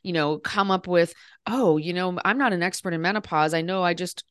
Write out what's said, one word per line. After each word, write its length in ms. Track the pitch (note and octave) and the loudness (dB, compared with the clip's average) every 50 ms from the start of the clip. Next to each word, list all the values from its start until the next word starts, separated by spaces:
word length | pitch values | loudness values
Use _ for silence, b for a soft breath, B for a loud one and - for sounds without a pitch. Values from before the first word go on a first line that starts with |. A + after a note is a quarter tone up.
you 120 | B F#3 E3+ | B -4 -2
know, 260 | D#3+ D3 D3 D#3 D3+ | 0 0 0 0 -2
come 320 | - - - G#3 G3 G3 | -4 -4 -2 0 2 2
up 160 | F#3+ F3+ - | 2 0 0
with, 260 | F3+ F3+ E3+ E3+ - - B B B B B B | 2 4 4 4 2 0 B B B B B B
"Oh, 320 | G3+ A3+ C4+ A#3+ E3+ D#3 | -4 -2 2 4 4 4
you 160 | D#3 D3+ F3 F3 | 2 0 -2 -2
know, 240 | F3+ F#3 F3+ F3+ - - | -2 -2 -2 -2 -2 0
I'm 120 | G3 A3+ | 0 2
not 160 | C#4 C#4 A#3 F#3+ | 2 2 2 2
an 100 | E3+ E3+ | 0 0
expert 300 | F#3+ - - - F#3 E3+ | -2 -4 -4 -6 -4 -4
in 80 | D#3+ | -2
menopause. 520 | E3 F#3 G#3 G#3+ - - E3 D3+ D#3 D#3 E3 | -2 -2 -2 -2 -4 -2 0 2 2 2 2
I 80 | E3 | 0
know 220 | E3 F3 F#3+ F#3+ F3+ | -2 -2 -2 0 0
I 100 | F3 F3 | 0 0
just 300 | E3+ F3+ F3 - - - _ | -2 -4 -8 -10 -12 -16 _